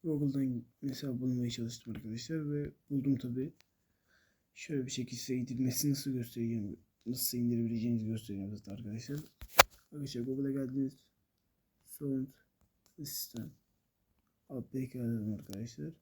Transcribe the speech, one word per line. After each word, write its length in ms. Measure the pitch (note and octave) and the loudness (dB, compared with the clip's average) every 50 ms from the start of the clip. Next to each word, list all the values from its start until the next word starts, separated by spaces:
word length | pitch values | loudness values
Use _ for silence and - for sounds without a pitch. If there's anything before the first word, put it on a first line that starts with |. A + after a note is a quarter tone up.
| - | 2
Google'dan 600 | E3 D3+ C#3+ D3 C#3 C3+ C#3 C3+ C3 B2 A#2+ A#2 - _ _ | 2 2 4 4 4 4 4 2 2 2 0 -4 -8 _ _
mesela 380 | - C#3 B2+ - - C#3 B2 A#2 | -4 -4 -4 -2 -2 -2 -2 0
bulmaya 300 | B2+ B2+ B2+ B2 A#2+ A#2+ | 2 2 2 2 2 0
çalıştım 460 | A#2 - A#2 A2+ A#2 - - A#2 A2 | 0 -2 -2 -4 -4 -6 -8 -8 -8
arkadaşlar 560 | G#2+ - A2 A2 A#2 - - D#3+ D#3+ D3+ D3 | -6 -6 -6 -6 -6 -4 -2 -2 -2 0 0
ve 200 | D3 D3 D3 - - _ _ _ | 0 0 -2 -4 -6 _ _ _
buldum 260 | C#3+ C#3 C#3 C#3+ C3+ | 0 2 6 6 4
tabii. 360 | B2+ - B2 A#2+ B2+ C3 D#3+ - _ - _ _ _ _ _ _ _ _ _ _ _ _ _ _ _ _ _ _ | 4 4 -2 0 0 -2 -2 -4 _ -20 _ _ _ _ _ _ _ _ _ _ _ _ _ _ _ _ _ _
Şöyle 320 | - - - D#3 C#3 B2+ | -14 -6 -2 0 0 0
bir 40 | C3 | 0
şekilde 300 | - C3 A#2+ - B2+ A#2 | -2 -4 -2 -4 -4 -8
size 160 | - - B2+ | -2 0 0
indirilmesini 540 | B2+ A#2+ - B2+ A#2+ C3 B2+ A#2+ - - C#3+ | 0 0 0 2 2 4 4 4 4 4 4
nasıl 220 | C#3 C#3 - C#3+ | 2 2 2 0
göstereceğim, 640 | C3 B2 A#2 A#2+ - A#2+ A#2 A2+ A#2 A2+ G2+ G2+ - - _ _ _ _ _ | 0 0 -2 -2 -2 0 2 2 2 2 0 -2 -6 -8 _ _ _ _ _
nasıl 320 | A2+ B2 B2 - - - B2 | -4 -2 0 0 0 2 2
indirebileceğinizi 680 | A#2+ A#2+ A#2+ A#2 A#2 A2+ A#2 A2+ A2 A#2+ A#2+ A2+ A2 | 4 4 4 4 2 2 2 2 2 2 2 2 2
göstereceğim 500 | G#2+ A2+ G#2+ - - G2+ G2 G2 G2+ G#2 | 0 -2 -2 -4 -6 -4 -4 -4 -4 -6
zaten 160 | G#2 - - | -8 -8 -10
arkadaşlar. 480 | G2 B2 A#2+ G2+ G#2+ A#2 - - C#3 D3 D#3 - _ _ - - - - - - - - _ _ | -10 -8 -8 -6 -6 -6 -6 -6 -6 -6 -8 -10 _ _ -14 0 6 6 6 6 6 -20 _ _
Arkadaşlar 300 | - D3 C#3+ C3+ - B2 | -8 -6 -6 -4 -2 -2
Google'a 280 | A#2+ C3 C3 C3+ C#3 C#3 | -2 0 0 0 0 0
geldiniz. 460 | C3+ C#3 C3+ B2+ C3 C#3 C3+ C3 - - _ _ _ _ _ _ _ _ _ _ _ _ _ _ _ _ _ | 0 0 0 0 2 2 0 0 -2 -8 _ _ _ _ _ _ _ _ _ _ _ _ _ _ _ _ _
Sound 420 | - - - D3+ C#3 C3+ C3+ C3 C3 - _ _ _ _ _ _ _ _ _ _ - _ | -20 -12 -6 -4 -2 0 0 -2 -4 -8 _ _ _ _ _ _ _ _ _ _ -20 _
System 540 | - D3 D3 - - - - - A#2 A2+ - - _ _ _ _ _ _ _ _ _ _ _ _ _ _ _ _ _ _ _ | -12 -10 -6 -6 -6 -6 -6 -6 -8 -8 -8 -10 _ _ _ _ _ _ _ _ _ _ _ _ _ _ _ _ _ _ _
A 160 | D3 B2+ A#2 | -8 -8 -8
P 240 | - - C3 C3 B2+ | -4 -4 -4 -4 -4
K 100 | - B2+ | -4 -4
dedim 340 | A#2+ A#2 A#2 A2 G#2+ G#2+ | -2 0 0 0 0 -2
arkadaşlar. 600 | G#2+ G2 - - - G2 A2+ A#2+ - - D3 D#3+ E3 _ | -2 -4 -6 -8 -8 -8 -8 -8 -8 -8 -8 -8 -8 _